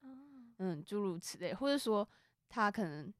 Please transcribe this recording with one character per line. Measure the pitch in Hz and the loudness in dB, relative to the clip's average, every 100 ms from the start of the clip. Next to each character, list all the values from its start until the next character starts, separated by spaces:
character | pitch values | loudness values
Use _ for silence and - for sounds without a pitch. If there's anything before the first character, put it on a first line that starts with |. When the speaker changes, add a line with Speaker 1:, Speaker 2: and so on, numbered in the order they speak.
Speaker 1:
哦。 | 262 262 285 269 233 233 | -20 -18 -18 -20 -18 -4
Speaker 2:
嗯， | 190 156 | -2 -2
诸 | 156 208 | -2 0
如 | 196 170 | 0 -2
此 | - - | -6 -6
类。 | 175 | -4
或 | 185 277 | 0 2
者 | 277 | 2
说， | 233 214 208 - _ _ _ | 4 2 2 -6 _ _ _
他 | - 208 | 2 2
可 | 208 | 2
能 | 180 151 151 - | -2 -2 -10 -12